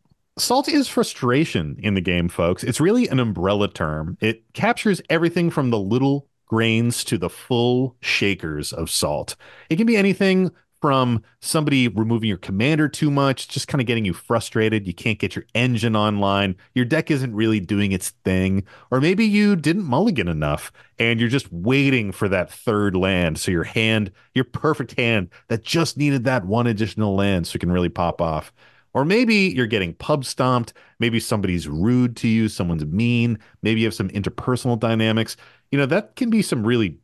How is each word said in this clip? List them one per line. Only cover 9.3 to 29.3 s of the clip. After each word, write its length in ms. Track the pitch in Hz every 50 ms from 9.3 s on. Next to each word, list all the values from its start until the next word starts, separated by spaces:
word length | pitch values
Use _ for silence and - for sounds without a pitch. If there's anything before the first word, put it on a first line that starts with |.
| - - - - - - - -
It 80 | -
can 100 | 170 226
be 100 | 226 233 208
anything 520 | 196 202 185 - 196 190 185 185 185 175 - _ _ _ _ _
from 420 | - 151 135 131 127 123 120 110 - _ _ _
somebody 460 | - - - 160 151 147 143 135 127 120
removing 400 | 90 104 110 113 117 113 110 113
your 100 | 98 87
commander 500 | - - 95 95 113 143 160 151 156 147
too 200 | - - 160 147
much, 360 | 143 139 139 135 131 - - -
just 200 | - 139 - -
kinda 160 | - 147 123
getting 200 | 107 120 117 110
you 80 | 95 85
frustrated. 720 | - - - 117 117 - - - 113 110 110 110 110 101
You 60 | 92 85
can't 260 | - - 113 107 -
get 180 | - 95 -
your 80 | - - _ -
engine 400 | 110 123 127 123 107 113 117 110
online. 600 | 107 104 107 104 101 101 98 98 98 101 98 90 - - _ -
Your 100 | 127 123
deck 260 | 117 156 156 156 -
isn't 240 | 160 135 131 127 107
really 260 | 101 110 110 110 107
doing 320 | 90 82 104 101 101 98 95
its 180 | 92 - - - _ -
thing. 400 | 95 92 92 92 95 95 98 98 - - - - -
Or 100 | 123 131
maybe 240 | 139 165 190 190 226
you 300 | 214 202 208 208 208 202
didn't 300 | 170 143 147 170 214 202
mulligan 420 | 147 120 139 196 240 185 117 90 87
enough 440 | 82 76 76 73 73 76 - - - - - _ _ -
and 220 | 113 117 117 113
you're 80 | 120 117
just 240 | 120 139 - - 85
waiting 580 | 85 87 113 131 139 139 139 131 123 107 98
for 180 | 92 - 110 98
that 200 | 95 92 87 -
third 460 | - - - 123 107 104 104 101 90
land. 420 | 92 90 95 95 90 90 80 78 -
So 120 | - - 92
your 100 | 82 78
hand, 460 | - - 120 110 110 110 110 104 87 - _ _ _ -
your 100 | 127 127
perfect 540 | - - - - 156 151 - 131 120 - -
hand 300 | 123 117 117 107 90 87 - - _ -
that 140 | 117 113 -
just 340 | - - 165 165 - -
needed 280 | 135 147 143 139 135 110
that 200 | 131 131 123 90
one 200 | 92 104 117 120
additional 480 | 120 113 98 110 95 - - 107 104 98
land 320 | 98 98 101 98 90 85
so 100 | - -
it 40 | -
can 100 | - 87 87
really 160 | 90 87 85
pop 320 | - - 87 85 80 -
off. 320 | 85 82 78 76 - - - _ _ - _ _ _ _ -
Or 120 | 123 139
maybe 280 | 160 196 233 254 226